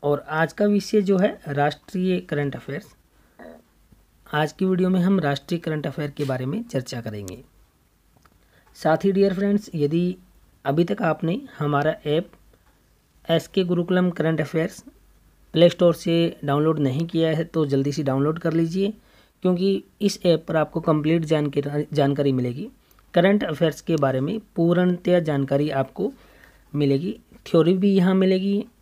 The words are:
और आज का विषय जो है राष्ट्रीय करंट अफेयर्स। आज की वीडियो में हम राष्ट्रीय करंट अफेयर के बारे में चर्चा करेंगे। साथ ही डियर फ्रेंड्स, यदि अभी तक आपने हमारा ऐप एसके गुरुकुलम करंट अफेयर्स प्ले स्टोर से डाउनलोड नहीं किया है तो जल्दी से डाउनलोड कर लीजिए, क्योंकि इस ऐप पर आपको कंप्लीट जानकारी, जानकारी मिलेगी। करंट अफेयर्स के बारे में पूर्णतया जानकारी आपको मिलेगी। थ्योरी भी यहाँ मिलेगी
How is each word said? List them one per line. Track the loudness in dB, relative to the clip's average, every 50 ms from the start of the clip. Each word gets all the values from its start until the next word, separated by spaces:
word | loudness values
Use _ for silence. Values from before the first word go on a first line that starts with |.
| 0
और | 0 -2 -2 -2 -6
आज | -2 -2 -2 -2 0
का | 0 0
विषय | 2 2 2 0 2 0 0
जो | 2 4 2 2
है | 2 0 0 -4 -10 -6
राष्ट्रीय | -2 0 0 0 0 -4 _ -10 -6 -4 0 0 0 -2
करंट | -2 -4 -4 -2 -2 -4 -4
अफेयर्स। | -8 -10 -10 -10 -10 -12 -14 -20 _ _ _ _ _ _ _ _ _ -20 -20 -20 -20 _ _ _ _ _ _ -20 _ _ _ _ _ _ -6 -2
आज | -2 -2 -2 -2
की | _ 0
वीडियो | 0 2 2 2 2
में | 2 2
हम | 2 2 2 2
राष्ट्रीय | 2 0 -2 -2 -4 -6 -6 -6
करंट | -4 -4 -6 -4 -4
अफेयर | -6 -6 -6 -8 -8
के | -6 -6 -4
बारे | -4 -4 -4 -4
में | -6 -6 -6 -8
चर्चा | -6 -6 -6 -6 -6 -10 -10
करेंगे। | -10 -10 -10 -10 -10 -12 -12 -14 -18 _ _ _ _ _ _ _ _ _ _ _ _ _ _ _ _ _ _ _ _ _ _ _ _ _ _
साथ | -4 0 0 0 2 2
ही | 0 2
डियर | 2 2 2 0
फ्रेंड्स, | 0 0 0 0 0 -2 -4 -4
यदि | -2 -2 0 0 0 0 -2 -4 -6 -14 _ _ _ _ _ _ _ _
अभी | -2 0 0 0
तक | 0 -2 -2 -2
आपने | -2 -2 -2 -2 -4 -4 -4 -8 -12 -8 -6
हमारा | -4 0 0 0 0 0 -2 -4 -4
ऐप | -2 -2 -2 -2 -6 -14 _ _ _ _ _ _ _ _ _ _ _ _ _ _ _ _ _ _ -2
एसके | -2 -2 -2 -2 _ -2 0
गुरुकुलम | 0 0 -2 0 0 2 2 2 0
करंट | 0 0 -2 -2 0 0
अफेयर्स | -2 -2 -2 -2 -4 -4 -6 -12 -20 -20 _ _ _ _ _ _ _ _ _ _ _ _ 2
प्ले | 4 4 4
स्टोर | 6 6 2 2 2
से | 2 -2 0 2 2 2 0 -2 -6 -4
डाउनलोड | -2 0 2 2 2 2 2
नहीं | 0 -2 0 -2 -6
किया | -2 -2 0 0 0
है | 0 -2 -4
तो | -4 _ -2 -2
जल्दी | 0 0 0 0 0 -2
से | -2 -2
डाउनलोड | -2 0 0 0 0 0 -2
कर | -2 -2 0
लीजिए, | 0 0 0 0 -2 -2 -2 -4 -8 _ _ _ _ _ _ _ _ 0
क्योंकि | 0 0 2 2 0 0 -2 -4 _ _ _ -2
इस | -2 -2 0 2
ऐप | 2 2 2 0 -2
पर | 0
आपको | 0 0 0 -2 -6
कंप्लीट | 0 0 0 2 2 2 0 0 2
जानकारी, | 0 0 0 0 0 -2 -2 -4 -2 -4 -4 -6 -4 0
जानकारी | 0 2 2 2 2 2 0 2
मिलेगी। | 0 -2 -4 -6 -8 -10 -12 -14 _ _ _ _ _ _ _ _
करंट | 2 4 4 4 2 0
अफेयर्स | -2 -2 0 0 0 0 -2
के | -4 -2 0
बारे | 2 2 2 0 0
में | -2 -2 -4 -6 -8 _ _
पूर्णतया | 0 2 2 4 4 2 2 0 0 0 2 2 2
जानकारी | 2 0 -2 -2 0 0 0 0 0 0
आपको | 0 -2 -4 -4 -4 -6 -6 -6 -6 -8 -20 -20 -20 -20 -20 -20 _ _ _ _ -4
मिलेगी। | -2 0 2 2 0 0 -4 -8 -10 -14 _ -20 -20 _
थ्योरी | 0 2 4 4 4 2
भी | 2 2 2 4
यहाँ | 4 4 4 4
मिलेगी | 4 4 2 2 0 0 -2 -2 -2 -4 -8 _ _